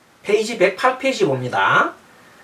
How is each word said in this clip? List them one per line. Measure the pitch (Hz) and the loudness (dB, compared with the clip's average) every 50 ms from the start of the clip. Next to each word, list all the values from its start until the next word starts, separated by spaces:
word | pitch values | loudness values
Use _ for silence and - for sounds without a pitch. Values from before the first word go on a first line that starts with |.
| _ _ _ _ - | _ _ _ _ -4
페이지 | - 214 220 214 233 240 202 | 0 0 0 0 0 0 0
백팔 | 180 196 190 - - 254 254 - | 0 0 0 2 0 0 0 0
페이지 | - 269 262 - 190 | -2 -2 0 0 0
봅니다. | 151 131 127 127 123 117 - 190 - 139 202 254 339 - - - - - - - - - - | 0 0 -2 -4 -4 -2 0 0 2 2 2 2 0 -4 -12 -20 -20 -20 -20 -20 -20 -20 -20